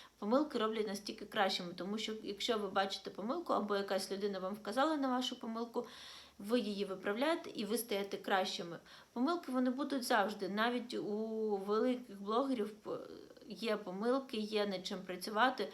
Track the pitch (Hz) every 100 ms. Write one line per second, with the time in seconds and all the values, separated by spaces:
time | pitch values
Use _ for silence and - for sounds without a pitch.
0 | - _ 208 254 302 240 220 220 208 208
1 | - - 202 220 190 - 180 175 180 214
2 | 214 220 196 202 - 220 202 202 196 -
3 | - - 208 349 339 202 208 202 196 190
4 | - 196 202 190 185 208 208 226 302 302
5 | 269 254 254 254 233 226 240 240 247 -
6 | - - - - 202 247 208 202 190 185
7 | 190 214 294 339 - - 202 233 - 196
8 | 196 196 - 190 202 - 170 160 - -
9 | - 240 269 349 311 254 254 254 277 277
10 | 240 240 202 202 185 202 233 247 - 214
11 | - 208 220 220 214 196 196 214 254 240
12 | - 196 196 226 277 247 208 - - 240
13 | - - - - - 185 214 208 208 185
14 | 233 269 262 220 208 208 202 185 - 190
15 | 185 180 214 208 254 247 196